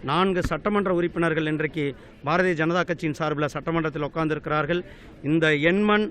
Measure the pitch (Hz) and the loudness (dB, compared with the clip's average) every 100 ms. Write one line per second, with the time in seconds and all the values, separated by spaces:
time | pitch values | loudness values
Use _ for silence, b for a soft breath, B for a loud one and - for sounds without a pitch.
0 | 131 156 190 185 - 160 208 208 196 175 | 0 0 2 0 -2 -2 0 0 2 0
1 | 175 165 165 151 151 151 156 156 143 127 | 0 0 0 0 0 -2 -2 -2 -4 -6
2 | B B 139 170 185 160 156 175 170 170 | B B 0 2 2 2 2 2 0 -2
3 | 160 143 156 147 151 151 139 165 156 147 | -4 -2 -2 0 -2 -4 -2 -2 -2 -4
4 | 147 160 160 151 147 151 143 175 - B | -4 -2 -2 -2 -2 -2 0 -2 -4 B
5 | B B 139 160 156 151 160 190 208 208 | B B 0 2 4 4 2 4 4 2
6 | 214 | 0